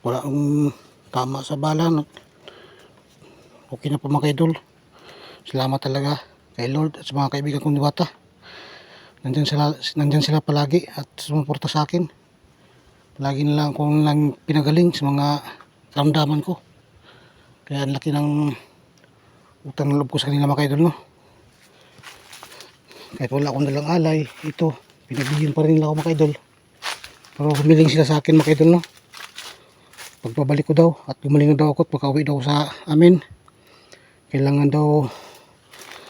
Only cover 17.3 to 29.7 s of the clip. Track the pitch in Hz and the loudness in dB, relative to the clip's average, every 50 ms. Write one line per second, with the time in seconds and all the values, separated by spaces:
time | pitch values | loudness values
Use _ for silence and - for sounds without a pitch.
17.3 | _ _ _ _ - _ _ - 143 139 139 135 139 135 - 160 143 143 147 147 | _ _ _ _ -20 _ _ -8 -6 -4 -4 -4 -4 -4 -4 -4 -2 -2 -2 0
18.3 | 147 147 151 143 127 - - _ _ _ _ _ _ _ _ _ _ _ _ _ | 0 0 -2 -2 -4 -6 -14 _ _ _ _ _ _ _ _ _ _ _ _ _
19.3 | _ _ _ _ _ _ _ 139 - - 147 143 143 143 143 123 - 143 - 147 | _ _ _ _ _ _ _ -16 -8 -4 -2 0 0 0 -2 -2 -4 -4 -4 -2
20.3 | 143 143 143 143 143 135 147 139 143 143 165 170 151 - - _ _ _ _ _ | 0 0 2 0 2 0 0 0 2 2 2 2 0 -2 -16 _ _ _ _ _
21.3 | _ _ _ _ _ _ _ _ _ _ _ _ _ - - - - - - - | _ _ _ _ _ _ _ _ _ _ _ _ _ -20 -20 -20 -20 -20 -20 -20
22.3 | - - - - - - - - _ _ _ _ - - - - - - 131 120 | -20 -20 -20 -20 -20 -20 -20 -20 _ _ _ _ -20 -20 -20 -20 -10 -10 -8 -4
23.3 | 131 139 143 143 - - 151 139 135 143 147 151 170 175 160 160 156 156 151 127 | -2 -2 -2 -2 -2 -2 -2 -2 -2 -4 -4 -2 0 0 2 2 0 0 -2 -4
24.3 | - - - 151 - - 170 156 143 - - _ _ _ _ _ 127 123 135 131 | -10 -12 -12 -12 -4 -2 -2 -2 -2 -4 -16 _ _ _ _ _ -8 -6 -4 -2
25.3 | 151 147 156 147 139 - 156 156 160 156 151 151 156 151 160 170 165 151 156 147 | -2 0 0 0 0 0 2 4 4 2 2 0 -2 -2 -2 -2 0 2 2 0
26.3 | 143 - _ _ _ _ _ _ _ _ - - - - - - - - _ - | 0 -4 _ _ _ _ _ _ _ _ -12 -12 -12 -12 -16 -20 -20 -20 _ -20
27.3 | - - 143 151 147 139 147 151 160 156 160 151 131 156 151 127 156 147 - - | -8 -4 -2 0 0 2 4 6 6 6 6 4 4 2 2 2 2 0 2 4
28.3 | 160 156 147 151 156 139 156 165 170 175 165 - _ - _ _ - - - - | 4 4 6 4 4 6 6 6 6 4 2 -4 _ -20 _ _ -20 -20 -20 -20
29.3 | - - - - - - _ _ | -20 -20 -20 -20 -20 -20 _ _